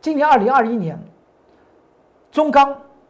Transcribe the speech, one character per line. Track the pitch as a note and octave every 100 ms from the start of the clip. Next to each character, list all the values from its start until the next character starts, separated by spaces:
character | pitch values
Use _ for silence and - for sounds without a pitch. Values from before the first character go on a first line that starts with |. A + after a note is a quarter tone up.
今 | - D4+
年 | D4+
二 | C4+
零 | G3+
二 | C4+ A3+
一 | A#3
年， | E3 C#3 - _ _ _ _ _ _ _ _ _ _ _ _
中 | - D#4
钢 | C#4+ C#4 C#4 - _